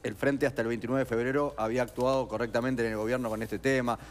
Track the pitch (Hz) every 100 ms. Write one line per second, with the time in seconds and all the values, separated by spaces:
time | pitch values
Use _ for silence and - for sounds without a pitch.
0 | 117 107 135 139 139 131 113 117 117 135
1 | 120 117 123 139 147 - 110 123 120 -
2 | 127 135 110 107 117 117 127 123 113 107
3 | 110 127 117 110 110 101 135 135 120 113
4 | -